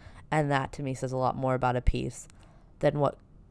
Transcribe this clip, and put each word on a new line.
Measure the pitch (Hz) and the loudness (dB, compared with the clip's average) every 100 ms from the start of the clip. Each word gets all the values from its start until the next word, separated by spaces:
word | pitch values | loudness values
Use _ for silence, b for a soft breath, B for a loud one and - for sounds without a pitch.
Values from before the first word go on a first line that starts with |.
| B B B | B B B
And | 156 143 | 0 2
that, | 139 131 | 2 0
to | - | -6
me, | 139 | -6
says | 131 131 | -4 -4
a | 127 | 0
lot | 127 | 0
more | 127 131 | 0 0
about | 127 127 123 | 2 0 0
a | |
piece | - 123 127 - - b b b b - | 2 0 0 -8 -16 b b b b 0
than | 147 147 | 0 2
what | 139 - - - - | 0 0 -14 -20 -16